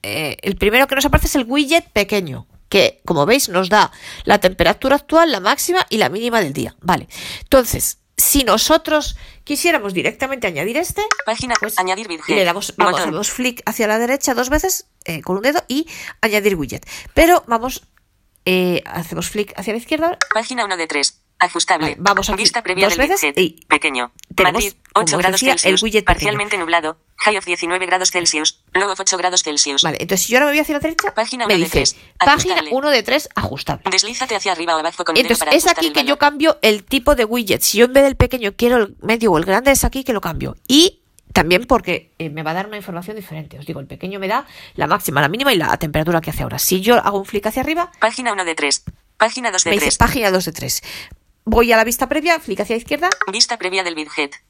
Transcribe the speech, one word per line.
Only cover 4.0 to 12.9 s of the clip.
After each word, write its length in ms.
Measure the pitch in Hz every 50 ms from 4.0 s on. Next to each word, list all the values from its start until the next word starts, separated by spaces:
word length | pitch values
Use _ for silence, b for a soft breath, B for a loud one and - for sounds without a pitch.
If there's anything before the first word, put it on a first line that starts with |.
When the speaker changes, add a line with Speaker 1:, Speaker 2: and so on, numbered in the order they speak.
| B B B B B
Speaker 1:
la 160 | - 202 208
temperatura 560 | - 185 190 - 170 - 208 - - 262 269
actual, 360 | 285 - - 302 320 339 320
la 80 | 254 196
máxima 460 | 180 208 269 - - - 349 370 - -
y 80 | -
la 120 | 220 190 123
mínima 300 | 156 214 233 240 233 226
del 120 | 190 147 160
día. 220 | 143 120 - - _
Vale. 260 | - 180 175 - - B B B B B B B
Entonces, 580 | B - - 269 240 - - 151 - - - _ _ _ _
si 260 | - - - - 285 269
nosotros 760 | 220 196 220 - - 311 320 320 - 311 302 285 - - B B B B B B
quisiéramos 500 | - 294 285 - 349 330 277 208 202 185
directamente 540 | 175 131 170 - - 277 262 269 254 226
añadir 280 | 196 170 139 160 208 233
este, 260 | 294 359 - - - 415 440 427 - -
Speaker 2:
Página, 260 | - 226 226 262 247 240 -
Speaker 1:
pues, 180 | - 135 -
Speaker 2:
añadir 300 | - 185 185 185 190 226 185
widget. 180 | 175 160 - - 165
Speaker 1:
le 80 | 202 190
damos, 300 | 175 170 202 196 - -
vamos, 180 | - 196 190